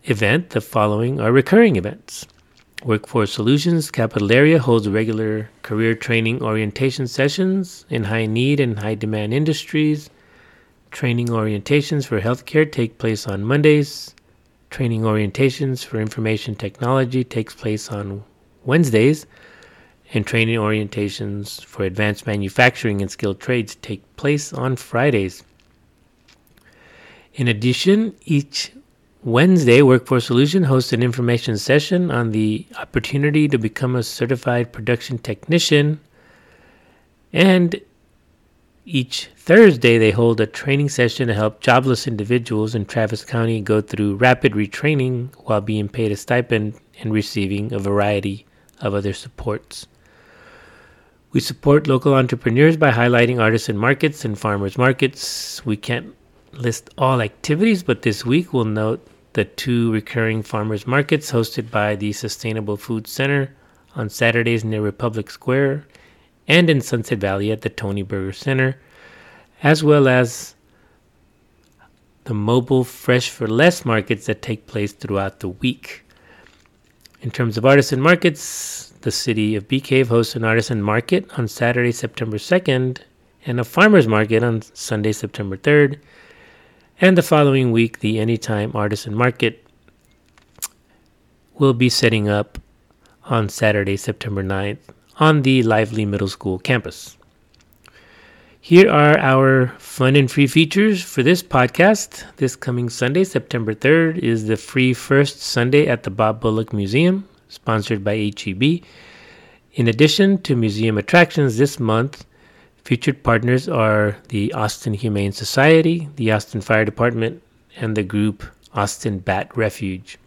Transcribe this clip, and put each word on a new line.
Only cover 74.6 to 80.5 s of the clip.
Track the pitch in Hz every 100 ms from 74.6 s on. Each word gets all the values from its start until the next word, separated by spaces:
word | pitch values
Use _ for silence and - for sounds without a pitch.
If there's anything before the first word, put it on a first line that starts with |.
| -
place | 110 104
throughout | - - 98 98 _
the | 92
week. | 92 127 - - - _ _ _ - _ _ _ _ _ _ _ _
In | 120
terms | - 117 107
of |
artisan | 123 143 131 131
markets, | 151 175 175 147 - - - - - _
the | 117
city | - - 110 107
of | 107 98
Bee | 135
Cave | - 131 120
hosts | 117 113
an | 120
artisan | 113